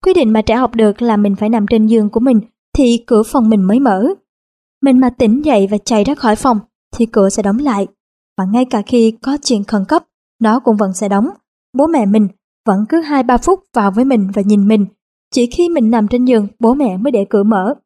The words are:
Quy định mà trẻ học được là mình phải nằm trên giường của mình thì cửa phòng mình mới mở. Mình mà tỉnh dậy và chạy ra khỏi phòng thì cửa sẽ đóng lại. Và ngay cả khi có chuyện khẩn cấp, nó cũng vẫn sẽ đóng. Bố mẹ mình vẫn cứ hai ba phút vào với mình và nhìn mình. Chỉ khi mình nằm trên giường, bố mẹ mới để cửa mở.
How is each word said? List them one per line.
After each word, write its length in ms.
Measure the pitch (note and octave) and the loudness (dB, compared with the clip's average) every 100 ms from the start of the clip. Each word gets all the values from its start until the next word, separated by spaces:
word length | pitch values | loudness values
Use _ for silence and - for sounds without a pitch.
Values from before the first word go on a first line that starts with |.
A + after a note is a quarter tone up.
| - | 2
Quy 80 | |
định 200 | F4+ A#3 | 2 2
mà 80 | A3 | 0
trẻ 140 | G#3+ A3+ | 0 0
học 200 | B3+ A3+ | -2 0
được 260 | A3 G3+ | 0 0
là 160 | A#3+ G#3 | -2 0
mình 180 | G#3 G3 | 0 0
phải 140 | G#3+ | -2
nằm 160 | A3+ G3+ | -2 0
trên 200 | A3+ A3 | 2 2
giường 220 | A3+ G#3 | 2 0
của 100 | A3 | 0
mình 220 | B3+ A3+ G#3 _ _ - | 2 0 0 _ _ 0
thì 260 | B3+ A#3 - | 2 0 0
cửa 160 | A3 | 0
phòng 260 | A3+ C#4+ A3 | 0 0 2
mình 120 | A3 | 2
mới 180 | F#3 A3+ | 2 2
mở. 260 | C4+ F#3+ B3+ G4 _ _ _ _ _ _ | 0 0 -2 -4 _ _ _ _ _ _
Mình 180 | C#4 B3+ | 2 2
mà 100 | B3+ | 2
tỉnh 360 | B3 A3+ B3 D4+ | 0 0 0 0
dậy 220 | A#3 G3 | 0 0
và 60 | G#3 | -2
chạy 260 | - A3 | -2 -2
ra 120 | G#3 D4 | 0 -2
khỏi 200 | A#3 G#3+ | -2 0
phòng 240 | C#4 A3 - _ _ - | 0 -2 -4 _ _ -4
thì 100 | A3+ | -2
cửa 240 | A3+ F#3+ | 0 0
sẽ 140 | G#3 | 0
đóng 140 | G3+ G#3+ | -2 -2
lại. 300 | C#4+ G3+ G3 _ _ _ _ - | -2 -4 -6 _ _ _ _ -8
Và 80 | F#3+ | -2
ngay 200 | A3+ B3+ | -2 -2
cả 160 | A#3+ G3+ | -4 -2
khi 260 | B3 A3+ A3+ | 2 2 0
có 160 | - D4 | -6 -6
chuyện 200 | - A3+ | -2 -4
khẩn 220 | G3+ G#3+ F#3+ | -2 -4 -2
cấp, 180 | E4 _ _ _ _ | -4 _ _ _ _
nó 180 | A3 A#3 | 0 0
cũng 180 | B3+ G#3+ | 0 0
vẫn 160 | G3 | -2
sẽ 160 | F#3 G3+ | -4 -2
đóng. 200 | G3 B3+ G4+ _ _ _ B3 | -2 -2 -6 _ _ _ -2
Bố 100 | D#4 | 0
mẹ 180 | D#4+ G3+ | 0 2
mình 220 | A3 G3+ _ _ _ - | 2 0 _ _ _ -4
vẫn 180 | F#3+ G#3+ | -2 0
cứ 120 | E4 | -2
hai 220 | D#4 D4 | -2 -2
ba 140 | B3 F#4 | 0 0
phút 260 | - F#4+ _ | 0 -2 _
vào 180 | B3 G3+ | -2 -2
với 140 | G3 C4 | 0 0
mình 260 | B3 G3 | 0 0
và 80 | G3+ | -2
nhìn 260 | G3 G#3 G3+ | 0 2 2
mình. 180 | A3 F#3+ _ _ _ _ | 2 0 _ _ _ _
Chỉ 160 | - A#3+ | -2 -2
khi 220 | B3 F4 | 0 -2
mình 220 | E4 A3 | 0 0
nằm 160 | A#3 G#3+ | 0 0
trên 180 | B3 B3 | 0 2
giường, 220 | A#3 G3+ _ | 0 -2 _
bố 140 | A3+ | 0
mẹ 240 | C4+ C4 F#3 | 0 -2 -2
mới 140 | C4 | -2
để 140 | A#3+ G3 | -2 0
cửa 140 | G#3+ | 0
mở. 300 | G3+ G#3+ F#3+ C#4+ | 0 0 -2 -6